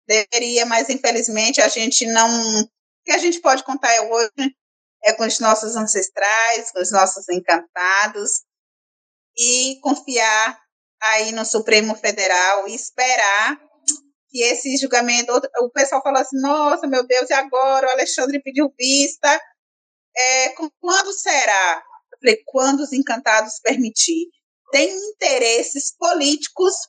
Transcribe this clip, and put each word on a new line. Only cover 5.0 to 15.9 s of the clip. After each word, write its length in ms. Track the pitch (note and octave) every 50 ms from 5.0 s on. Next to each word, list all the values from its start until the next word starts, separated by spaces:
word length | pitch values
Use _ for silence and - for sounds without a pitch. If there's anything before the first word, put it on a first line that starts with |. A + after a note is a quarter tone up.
| -
é 100 | G#3 A3
com 120 | - A3+
os 140 | A3 G#3+ -
nossos 360 | A#3+ A3 G#3+ G#3+ A3 G#3+ A#3
ancestrais, 960 | A3+ A3 G#3+ - G3 F#3 - - - F#3+ G3+ G#3+ A3+ A3+ A#3 A#3 A3 A3+ -
com 100 | - F#3
os 100 | F3+ -
nossos 360 | A3 G3 F#3+ G3 - G3 - -
encantados, 1120 | F3 F3+ F3 - E3+ E3 E3+ - - F3+ F3+ F#3 F#3+ G3 G#3 G#3+ A3 G#3 G#3 B3 - - - _ _ _ _ _ _ _ _ _ _ _ _ _ _ _ _ _ _ -
e 420 | - A#3+ B3 B3+ B3+ C4 C4+ C4
confiar 760 | - C4+ C#4 C#4+ - - B3+ A#3 A3 A3 G#3+ G#3+ A3 A#3 - - _ _ _ _ _ _ _ -
aí 300 | A3 A3 A3 A3 G#3+ A3
no 140 | A3+ A3+ A3
Supremo 500 | - - A3 A3 - A3 G#3+ G#3+ A3 G#3+
Federal 720 | - - A3 G3+ G#3 G3 F#3+ F#3 F3+ F3+ F#3 G3+ G3+ F#3+ G3+
e 80 | A3+
esperar 840 | B3+ - - - - B3+ B3+ B3+ A3+ G#3+ G3 G3+ G3+ A3 A#3+ D4+ D4 _ _ _ _ _ - - - _ _ _ _ _ _
que 140 | - B3 A#3
esse 320 | A#3+ B3 A#3+ - C#4 C4 C#4
julgamento, 540 | C4 B3+ B3 B3 A#3+ A#3+ A#3+ A#3+ A#3+ - - B3+ - - - -
o 80 | B3 A#3+
pessoal 320 | - D4 C#4+ C#4